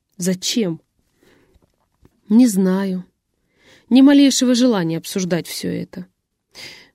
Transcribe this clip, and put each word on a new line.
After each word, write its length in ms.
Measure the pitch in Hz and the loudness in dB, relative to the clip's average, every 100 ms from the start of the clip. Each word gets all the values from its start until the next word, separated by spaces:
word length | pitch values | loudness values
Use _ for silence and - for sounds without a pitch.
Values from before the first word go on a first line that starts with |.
| _ _ | _ _
Зачем?» 640 | 180 185 - 247 196 160 _ _ _ _ _ _ _ _ _ _ _ _ _ _ _ | -6 -4 -4 -4 -4 -6 _ _ _ _ _ _ _ _ _ _ _ _ _ _ _
«Не 200 | 214 254 | 2 4
знаю. 560 | 190 190 185 196 185 180 _ _ _ _ _ _ _ _ | 2 0 -2 -4 -8 -12 _ _ _ _ _ _ _ _
Ни 120 | 247 | 4
малейшего 540 | 269 285 277 240 247 | 6 6 4 2 -2
желания 440 | 247 254 214 165 165 | 0 0 0 -2 -6
обсуждать 480 | - 202 185 175 160 | -6 -8 -4 -4 -6
все 220 | - 180 | -10 -8
это. 380 | 175 175 - 180 _ _ _ _ - - - _ | -8 -10 -16 -20 _ _ _ _ -20 -20 -20 _